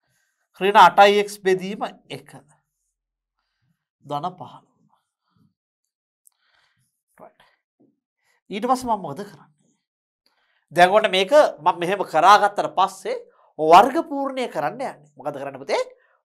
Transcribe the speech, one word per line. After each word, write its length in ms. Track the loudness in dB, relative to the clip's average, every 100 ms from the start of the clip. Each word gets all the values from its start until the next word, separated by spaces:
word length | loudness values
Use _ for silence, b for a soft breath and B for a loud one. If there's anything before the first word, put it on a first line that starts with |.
| _ _ _ _ _ _
ඍණ 160 | 0 6
අටයි 440 | 6 6 4 4
එක්ස් 180 | -2 -6
බෙදීම 480 | -2 -2 -4 -10 -12 -14 _
එක. 260 | -18 -18 -20 _ _ _ _ _ _ _ _ _ _ _ _ _ _ _ _
ධන 280 | -14 -10 -10 -14
පහළොව. 300 | -20 -20 _ _ _ _ _ _ _ _ _ _ _ _ _ _ _ _ _ _ _ _ _ _ _ _ _ _
රයිට්. 220 | -20 _ _ _ _ _ _ _ _ _ _ _ _
ඊට 180 | -10 -4
පස්සේ 200 | -4 -4
මම 140 | -8
මොකද 220 | -8 -14
කරන්නේ? 240 | -16 -20 _ _ _ _ _ _ _ _ _ _ _ _ _
දැන් 180 | 2 4
ඔන්න 200 | 4 0
මේක 220 | -2 2
මම 460 | 2 2 0 -4 -4
මෙහෙම 240 | -6 -6
කරාගත්තට 680 | -4 2 4 4 2 -4 -6
පස්සේ 480 | -4 -4 -6 -12 -12 -14 _ _ -6
වර්ග 380 | 6 6 6 0
පූර්ණය 420 | -8 -8 -8 -8 -8
කරන්න 260 | -6 -8
යන්නේ. 200 | -8 -12 -14 _
මොකද 240 | -14 -12
කරන්න 240 | -10 -14 -14
පුතේ? 240 | -8 -6 -8 -14 _ _